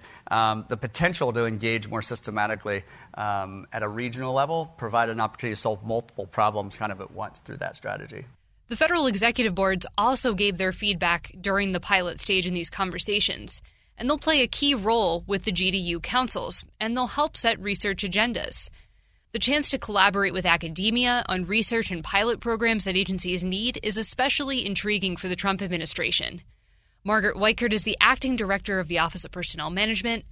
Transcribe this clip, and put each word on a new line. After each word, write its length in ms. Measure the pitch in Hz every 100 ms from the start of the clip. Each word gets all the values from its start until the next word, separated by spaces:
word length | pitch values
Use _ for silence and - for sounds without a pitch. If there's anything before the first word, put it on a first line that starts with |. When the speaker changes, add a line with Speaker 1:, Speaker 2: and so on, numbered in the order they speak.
| - - -
Speaker 1:
um, 340 | 110 110 110 -
the 80 | 120
potential 560 | 123 - 175 175 131
to 120 | 117
engage 440 | 117 107 113 113 101
more 140 | 110
systematically, 840 | - 117 - 107 104 107 107 98 - - -
um, 520 | - 104 101 95 98 -
at 100 | 113
a 60 | 104
regional 440 | 107 123 120 131
level, 400 | 131 143 165 156 -
provide 320 | 117 117 117
an 100 | 113
opportunity 380 | 110 - 120 104
to 40 |
solve 220 | 117 101
multiple 420 | 110 113 - - 98
problems 500 | - 107 104 98 -
kind 160 | 107
of 80 | 95
at 100 | 95
once 300 | 95 104 -
through 160 | - 92
that 200 | - -
strategy. 500 | 107 101 - 95 - _ _ _ _
Speaker 2:
The 60 |
federal 320 | 226 311 339 269
executive 480 | 185 233 240 220
boards 320 | 175 190 190 - -
also 380 | 226 262 254
gave 240 | 190 202 185
their 140 | 190
feedback 580 | 180 208 180 175 170 - 190
during 300 | 196 196 196
the 80 | 180
pilot 400 | - 196 180 -
stage 300 | - 190 180
in 60 |
these 140 | 180 165
conversations, 920 | - 185 175 - 208 - - 107 - - _ _ -
and 140 | 247
they'll 80 | 294
play 240 | 311 302
a 60 | 240
key 260 | - 285
role 480 | 262 196 233 190 170 175
with 160 | 196
the 80 | 214
G 180 | 175 190
to 60 | 190
U 240 | 175 170
councils, 640 | - 247 254 196 113 - - _
and 160 | 220 240
they'll 100 | 247
help 300 | - 311 -
set 240 | 233 220
research 420 | 196 196 208 185
agendas. 680 | 202 185 240 226 - - - - - _ _ _ _
The 80 | -
chance 320 | - 294 285
to 80 | 269
collaborate 540 | - 202 196 202 196
with 120 | 185
academia 800 | 175 165 160 160 208 240 247 247 -
on 160 | 185
research 480 | 175 220 214 233 -
and 100 | 175
pilot 380 | 147 196 226 226
programs 420 | 240 226 233 220
that 140 | 196 180
agencies 480 | 165 190 185 180
need 340 | 185 185 233 -
is 120 | 214 214
especially 680 | 220 - 262 - 269 262 202
intriguing 500 | 190 208 208 190 175
for 120 | 185
the 80 | 180
Trump 260 | 196 190
administration. 800 | 196 175 160 - 113 - - 175 - _ _ _ _ _
Margaret 320 | 196 214 196 -
Weichert 360 | 208 226 240
is 120 | 214
the 120 | 220 196
acting 340 | 208 262 262
director 460 | 240 196 196 - 190
of 80 | 160
the 100 | 170
Office 260 | 165 175
of 60 | -
Personnel 400 | 180 165 165 156
Management 540 | 180 214 208 233 233 -